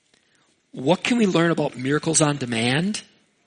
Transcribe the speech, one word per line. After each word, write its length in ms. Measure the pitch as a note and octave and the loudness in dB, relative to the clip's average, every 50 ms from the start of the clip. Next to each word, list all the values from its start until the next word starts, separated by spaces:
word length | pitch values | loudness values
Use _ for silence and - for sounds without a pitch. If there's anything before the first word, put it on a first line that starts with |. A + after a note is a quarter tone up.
| _ _ _ _ _ _ _ _ _ _ _ _ _ _ | _ _ _ _ _ _ _ _ _ _ _ _ _ _
What 320 | - - B2+ C#3+ F3+ - - | -14 -6 0 0 0 0 0
can 140 | - B3+ A#3+ | -2 0 2
we 100 | A3 F#3 | 2 2
learn 240 | F3 E3 E3+ E3+ | 4 2 2 2
about 260 | D#3+ D#3 D3 C3+ - B2+ | 2 0 -2 -4 -4 -4
miracles 440 | B2+ C3+ D3 D3+ - E3 D3+ - | -2 -2 -2 0 0 0 2 2
on 160 | D#3 D3 C#3+ C#3+ | 2 2 0 -2
demand 640 | C3 A#2+ A#2 A2+ A2+ A#2+ C3 D3 F3 G3+ G#3+ - - - _ _ _ _ _ _ _ | -4 -4 -2 -2 0 0 0 0 0 -2 -4 -6 -10 -14 _ _ _ _ _ _ _